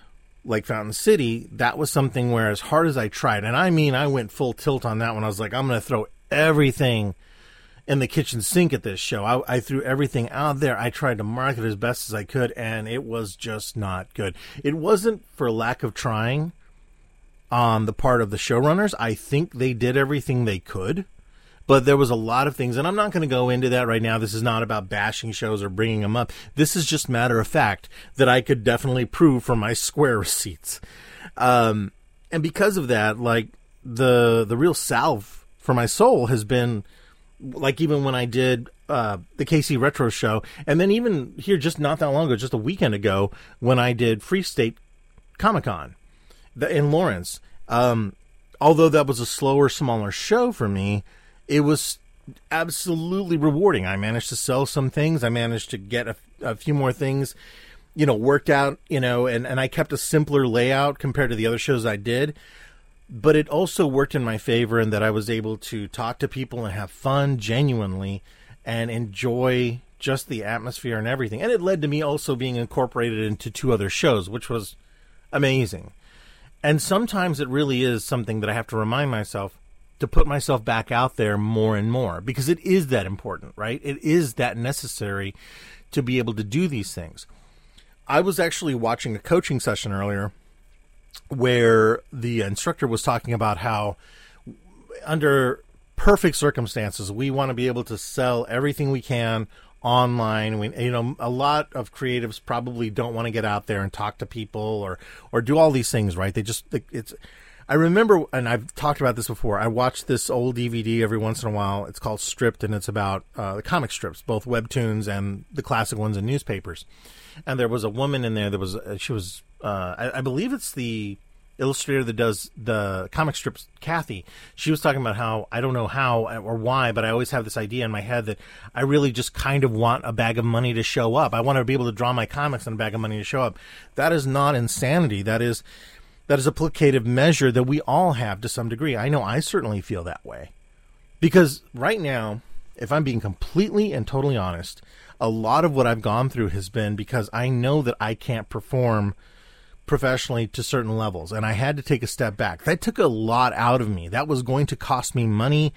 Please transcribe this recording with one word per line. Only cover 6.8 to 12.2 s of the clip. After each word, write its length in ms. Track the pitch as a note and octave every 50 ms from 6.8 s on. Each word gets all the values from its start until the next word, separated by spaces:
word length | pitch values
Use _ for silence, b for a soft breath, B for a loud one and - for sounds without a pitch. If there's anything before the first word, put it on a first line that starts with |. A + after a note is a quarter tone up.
| C#3 B2+ A#2+ A2 G#2 G2+ F#2 - b b b b b b b b b b b b b
in 140 | b C#3+ C#3
the 60 | B2+
kitchen 360 | - - D#3 C#3 - - A#2 G2+
sink 320 | - - F3 F3 D#3+ -
at 80 | - -
this 180 | A2 F#2+ -
show." 240 | - - B2 G#2+ G2+
I, 320 | A2 B2 C3 - - B2
I 40 | B2+
threw 220 | A#2 - C#3 C3 -
everything 460 | B2+ C3 C#3 C#3+ C3 - - A#2 -
out 320 | - C3+ C#3+ D3+ C#3+ C3+
there. 180 | D3+ C3+ A#2+ G2+
I 120 | A#2 A#2+
tried 260 | - - D3+ C3+ A#2+ G#2
to 60 | G#2
market 400 | G#2 A2+ B2+ C3 C3+ C3 A2+ A2+
as 120 | A2+ G#2
best 340 | G2 A2+ A#2 B2 - - -
as 40 | G#2+
I 100 | G#2